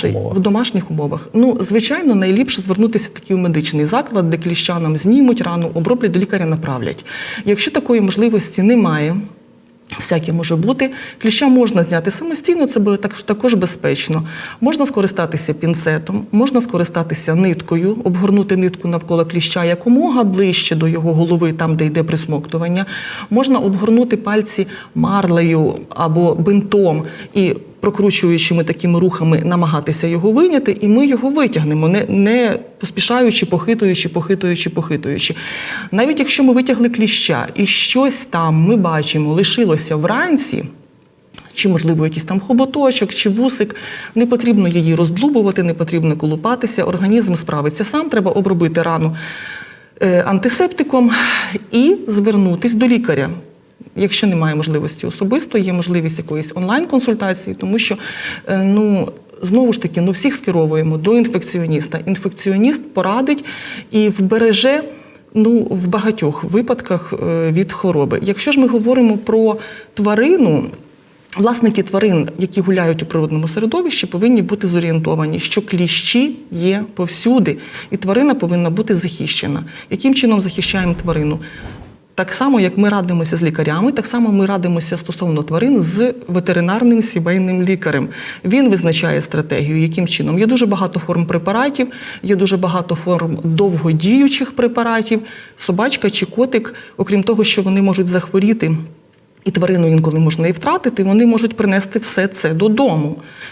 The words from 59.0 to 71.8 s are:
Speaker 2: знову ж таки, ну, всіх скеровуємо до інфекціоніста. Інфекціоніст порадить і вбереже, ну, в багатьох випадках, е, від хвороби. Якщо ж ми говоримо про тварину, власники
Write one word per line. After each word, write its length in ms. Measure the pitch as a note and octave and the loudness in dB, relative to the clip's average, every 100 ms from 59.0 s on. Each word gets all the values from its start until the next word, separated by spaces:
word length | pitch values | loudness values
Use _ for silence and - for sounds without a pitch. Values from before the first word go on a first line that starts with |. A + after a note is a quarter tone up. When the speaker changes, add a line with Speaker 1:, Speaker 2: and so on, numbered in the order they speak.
| - - - - | -2 -10 -20 -10
Speaker 2:
знову 300 | F3+ A#3 B3 | 0 2 2
ж 100 | A3+ | 0
таки, 180 | F3+ F3 | -4 0
ну, 100 | F3+ | 0
всіх 240 | F#3 - | 0 -2
скеровуємо 640 | - - E3+ D#3 D#3 D#3+ D#3 | -2 -2 0 2 0 0 0
до 180 | F3+ A#3+ | 2 2
інфекціоніста. 800 | A#3 F#3 - F3+ E3 D3+ D3+ D#3+ F3 | 2 -2 -4 -4 -2 -2 -4 -6 -4
Інфекціоніст 880 | F#3+ G3 - G3 G3 B3 D4 - | -4 -4 -4 -2 2 2 0 -4
порадить 500 | F#3 F#3 A3+ C4+ C#4+ - - - - - | -2 0 0 0 -2 -4 -14 -14 -14 -2
і 180 | G#3+ G#3+ | 2 2
вбереже, 720 | G#3 F#3+ A3+ A3+ G3+ C4 D4 D4 - - - _ | 2 0 4 4 4 2 0 -4 -14 -20 -20 _
ну, 240 | A3 A3 A#3 - | 2 4 4 2
в 160 | F#3 F3+ | -2 0
багатьох 580 | G#3 A3 A3 D3+ D3 | 0 0 0 -2 -2
випадках, 720 | E3 G#3 A#3 A#3+ - F3 - - | -2 0 0 -4 -2 -4 -4 -6
е, 280 | E3+ E3 E3 | -2 0 0
від 200 | E3 F#3+ | 0 -2
хвороби. 480 | - F#3 D#3 C#3 - | -2 0 0 0 0
Якщо 300 | G3 G3 D4 | -2 -2 0
ж 80 | C#4+ | 2
ми 80 | B3 | 4
говоримо 480 | A#3 A3+ C4 A#3 G#3 | 2 2 4 4 2
про 380 | - A3 A3 G#3+ - - - | 0 2 2 0 -8 -18 -12
тварину, 720 | - G#3 G#3 C#4+ F#4 G#3 D3 - - - - _ _ _ F#3 | -2 0 2 4 4 4 2 -2 -10 -20 -20 _ _ _ 0
власники 460 | A3 A#3 A3+ G#3+ | 0 4 2 2